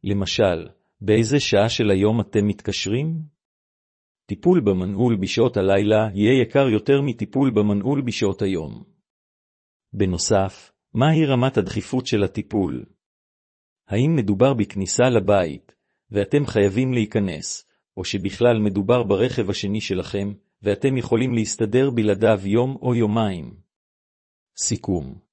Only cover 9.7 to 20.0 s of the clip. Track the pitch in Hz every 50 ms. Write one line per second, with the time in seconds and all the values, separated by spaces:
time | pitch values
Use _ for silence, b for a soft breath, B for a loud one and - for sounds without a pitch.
9.7 | _ _ _ _ - 104 101 95 90 87 - - 110 98 95 95 - - - _
10.7 | _ _ _ _ _ 110 127 151 160 160 160 139 135 120 123 135 135 117 95 92
11.7 | - 101 87 - - 127 127 - - 107 98 92 - - 98 - - 107 95 80
12.7 | 67 64 55 _ _ _ _ _ _ _ _ _ _ _ _ _ _ _ _ _
13.7 | _ _ _ _ 98 104 127 151 165 147 110 98 104 95 120 135 139 117 104 -
14.7 | - 101 95 90 - - 123 131 123 110 95 95 104 98 90 82 71 65 _ _
15.7 | _ _ _ _ _ _ _ _ 107 101 101 - - 147 147 123 - 113 101 101
16.7 | 95 113 131 131 127 123 110 104 - 113 101 95 82 73 - - - - _ _
17.7 | _ _ _ _ _ - 92 - - 98 92 98 - - 117 120 117 110 107 104
18.7 | 95 101 98 98 123 123 117 95 104 95 113 127 127 - 110 92 98 - - 98
19.7 | 101 110 - - 98 90